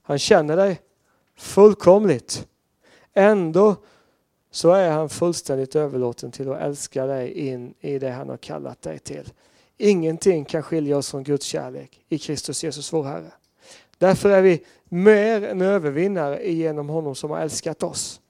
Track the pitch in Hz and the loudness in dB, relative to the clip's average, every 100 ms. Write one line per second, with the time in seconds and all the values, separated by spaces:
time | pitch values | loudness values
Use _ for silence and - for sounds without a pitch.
0 | - 143 - 202 151 165 196 175 _ _ | -4 -4 4 4 4 0 0 -2 _ _
1 | _ _ _ _ - - 214 196 175 196 | _ _ _ _ -4 6 8 8 6 6
2 | 208 127 - - - _ _ _ _ _ | 4 0 -4 -12 -12 _ _ _ _ _
3 | _ - 196 208 165 165 208 185 _ _ | _ 2 4 4 2 4 4 2 _ _
4 | _ _ _ _ _ - 165 190 175 151 | _ _ _ _ _ 0 4 4 4 0
5 | 151 - 175 165 - 135 135 156 147 131 | -4 -2 -2 -2 -4 -4 -2 -2 -2 -2
6 | 123 117 127 - 135 131 143 143 - 139 | -4 -6 -14 -10 -8 -6 -6 -8 -10 -6
7 | 131 135 123 - 139 127 123 - 147 139 | -4 -6 -6 -8 -8 -8 -12 -14 -8 -6
8 | 135 123 139 127 - 151 139 123 160 151 | -6 -8 -12 -14 -12 -12 -12 -14 -14 -14
9 | - 147 - _ _ _ _ _ 208 190 | -14 -16 -16 _ _ _ _ _ 2 2
10 | 160 165 202 165 139 160 - 165 143 143 | 0 0 0 0 -2 -6 -4 -4 0 -2
11 | 139 139 135 143 - 156 131 135 135 _ | -2 -10 -4 -4 -4 -8 -10 -14 -18 _
12 | _ 156 - 147 - 139 160 143 135 160 | _ -8 -6 -10 -8 -8 -8 -8 -6 -6
13 | 135 160 160 _ _ _ _ - _ _ | -4 -10 -14 _ _ _ _ -20 _ _
14 | 180 185 202 196 190 170 - _ _ 175 | 2 4 4 6 6 4 -2 _ _ 2
15 | 202 214 214 220 208 190 185 202 151 139 | 6 6 4 -2 -4 -2 0 2 0 -2
16 | 190 190 143 143 190 165 160 151 143 160 | -2 -2 -4 -4 -4 -2 -2 -4 -6 -6
17 | 151 131 151 160 160 127 165 151 170 - | -6 -8 -8 -6 -6 -6 -8 -6 -6 -6
18 | - - | -10 -12